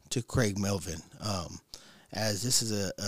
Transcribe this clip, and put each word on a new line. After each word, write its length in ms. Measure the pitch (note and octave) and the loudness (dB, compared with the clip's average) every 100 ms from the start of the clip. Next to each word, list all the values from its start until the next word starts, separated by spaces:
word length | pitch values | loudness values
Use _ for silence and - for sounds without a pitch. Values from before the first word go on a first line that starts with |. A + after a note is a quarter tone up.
| - | -6
to 100 | - | -4
Craig 380 | A#2+ - A2+ G2+ | 0 2 4 2
Melvin, 420 | G2+ G2+ E2+ D#2 - - | 0 0 -2 -8 -10 -8
um, 380 | G#2 G2 D#2 F2 - - - - - | -4 -2 -4 -10 -16 -18 -18 -20 -8
as 300 | - G#2+ G2+ | -2 0 0
this 180 | A#2+ B2+ | 2 2
is 100 | A#2 | 2
a, 200 | G#2 F#2+ - | 0 -2 -2